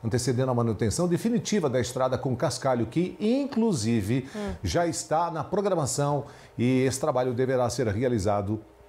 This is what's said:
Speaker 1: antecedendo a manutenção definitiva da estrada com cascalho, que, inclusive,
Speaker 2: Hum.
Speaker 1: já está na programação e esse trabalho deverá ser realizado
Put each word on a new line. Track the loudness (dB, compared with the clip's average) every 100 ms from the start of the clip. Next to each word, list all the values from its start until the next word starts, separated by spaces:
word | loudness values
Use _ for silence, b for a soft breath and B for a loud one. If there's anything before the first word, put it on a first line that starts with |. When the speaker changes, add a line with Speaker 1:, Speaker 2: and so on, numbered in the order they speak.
Speaker 1:
antecedendo | 0 0 0 0 0
a |
manutenção | 2 0 0 0 0 0
definitiva | 0 0 -2 0 0 2
da | 0
estrada | -2 0 0 0
com | -2
cascalho, | -2 -2 -2 0 0 0
que, | 0 -2 0
inclusive, | 0 2 0 0 2 2 2 0 2 -2 -2
Speaker 2:
Hum. | -8 -8 -4
Speaker 1:
já | -2 0 0
está | -2 -2 -2 0
na | -4
programação | -4 -2 0 0 0 0 0 0 -4 B B 0
e | 2 4
esse | 4 2
trabalho | 0 2 0
deverá | 0 2 2 0
ser | 0 0
realizado | 2 0 2 2 0 0 -4 -6 -20